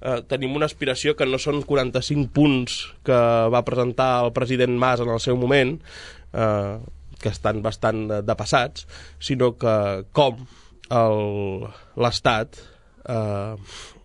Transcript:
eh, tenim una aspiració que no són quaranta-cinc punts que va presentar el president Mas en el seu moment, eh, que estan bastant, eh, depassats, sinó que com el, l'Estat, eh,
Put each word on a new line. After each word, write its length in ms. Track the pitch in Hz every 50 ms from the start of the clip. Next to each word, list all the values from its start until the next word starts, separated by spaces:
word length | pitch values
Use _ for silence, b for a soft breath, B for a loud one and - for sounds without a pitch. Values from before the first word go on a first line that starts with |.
eh, 200 | - 131 131 120 120 -
tenim 280 | 139 131 139 127 135
una 100 | 147 151
aspiració 500 | 151 - - 151 135 127 - - 160 151
que 100 | - 147
no 120 | 131 131 131
són 240 | - 151 143 147 139
quaranta-cinc 680 | - 143 139 131 127 123 127 120 - 147 147 143 120
punts 640 | - 143 147 151 139 127 123 - - - - - - - -
que 100 | - 131 120 120 117 117 113 113 113
va 140 | 117 120 117
presentar 640 | - 120 123 123 123 120 - 131 131 127 123 123
el 80 | 120 113
president 440 | 127 127 117 131 123 127 123 123 120
Mas 220 | 127 127 127 120
en 100 | 120 120
el 100 | 113 113
seu 180 | - 131 123 123
moment, 440 | 123 123 139 143 131 127 156 160 B B B B B B B B B B -
eh, 440 | - 113 110 107 104 101 101 101 113 117 - - - - - - -
que 100 | - 110
estan 320 | 104 - - 110 107 110
bastant, 500 | 101 113 107 - - 113 110 110 110 107
eh, 100 | 107 104
depassats, 680 | 104 107 110 - 107 - - 139 120 139 - - - B B B B B B B
sinó 380 | - - 143 127 127 123 117 -
que 480 | - 117 110 107 104 101 98 95 98 -
com 340 | - - 147 135 117 120 127 - b b b b b - - -
el, 760 | 131 120 113 113 107 107 104 104 101 104 101 98 95 95 113 107 B B B B B
l'Estat, 640 | - 123 120 - - - 135 117 110 113 - - - - b b b b b b b - -
eh, 480 | 127 113 107 107 101 101 101 107 110 104 98 B B B B B B B B